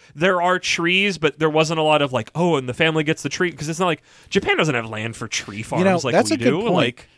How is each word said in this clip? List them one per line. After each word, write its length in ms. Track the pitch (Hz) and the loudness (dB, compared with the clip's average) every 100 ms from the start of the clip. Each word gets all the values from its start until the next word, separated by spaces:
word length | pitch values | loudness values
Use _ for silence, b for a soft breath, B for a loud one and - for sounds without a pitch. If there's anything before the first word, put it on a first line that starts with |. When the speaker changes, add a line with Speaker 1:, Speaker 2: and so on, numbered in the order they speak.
| b | b
Speaker 1:
there 280 | 143 175 185 | -2 2 2
are 160 | 175 180 | 2 0
trees, 580 | - - 170 185 202 170 | 0 -2 2 2 2 0
but 220 | 156 - | -2 0
there 100 | 156 | 0
wasn't 280 | 151 156 160 | 2 2 2
a 40 | |
lot 180 | 156 151 | 2 4
of, 100 | 143 | 2
like, 180 | 127 113 | -2 -4
"Oh, 220 | 151 175 151 | -2 2 2
and 120 | 127 | -2
the 60 | |
family 300 | 123 160 156 | -2 0 2
gets 180 | 151 151 | 0 -2
the 60 | 143 | -4
tree," 220 | - 180 | -4 -4
'cause 160 | 139 147 | -4 -8
it's 100 | 160 | -2
not 60 | 185 | -2
like, 160 | 156 b b b | -2 b b b
Japan 260 | 196 262 392 | -2 0 0
doesn't 180 | 160 | 2
have 140 | 123 113 | 0 -4
land 280 | 107 113 110 | -6 -8 -8
for 120 | 113 | -8
tree 340 | - - 101 | -8 -8 -10
farms 180 | 110 131 | -4 0
Speaker 2:
You 40 | 190 | 2
know, 80 | 180 | 2
Speaker 1:
like 100 | 139 | 2
Speaker 2:
that's 180 | 156 240 | 0 2
Speaker 1:
we 40 | |
Speaker 2:
a 40 | 311 | 2
good 60 | 117 | 2
Speaker 1:
do. 100 | 156 | 0
Speaker 2:
point. 120 | 226 | 0
Speaker 1:
Like, 340 | 180 123 - - | 0 0 -4 -18